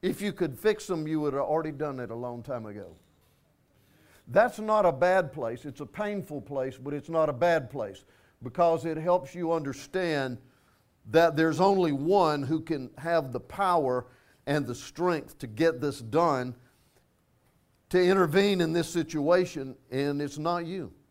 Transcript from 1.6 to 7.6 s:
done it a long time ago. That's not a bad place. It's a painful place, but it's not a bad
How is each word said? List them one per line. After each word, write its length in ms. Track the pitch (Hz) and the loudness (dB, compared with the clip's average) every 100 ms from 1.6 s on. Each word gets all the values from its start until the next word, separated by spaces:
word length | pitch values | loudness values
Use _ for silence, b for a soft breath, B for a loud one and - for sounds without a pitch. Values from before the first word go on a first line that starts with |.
| 156 | -2
done 280 | 139 147 131 | -6 -6 -6
it 100 | 120 | -8
a 60 | 117 | -8
long 260 | 123 120 | -8 -10
time 240 | 117 123 110 | -10 -10 -10
ago. 300 | 104 92 87 _ _ _ _ _ _ _ b b b b b b | -12 -14 -18 _ _ _ _ _ _ _ b b b b b b
That's 320 | 135 233 214 | 2 4 2
not 260 | 214 214 185 | 0 4 4
a 80 | |
bad 400 | 139 180 190 165 | 4 4 4 0
place. 320 | 151 117 120 147 | -4 -6 -6 -12
It's 160 | 127 | -12
a 40 | 139 | -14
painful 560 | - 208 208 131 147 | -8 -6 -6 -8 -10
place, 360 | - 143 131 - | -8 -6 -6 -6
but 160 | 127 | -8
it's 160 | 147 139 | -8 -2
not 180 | 165 156 | 0 2
a 60 | |
bad 360 | 131 175 165 | 2 2 2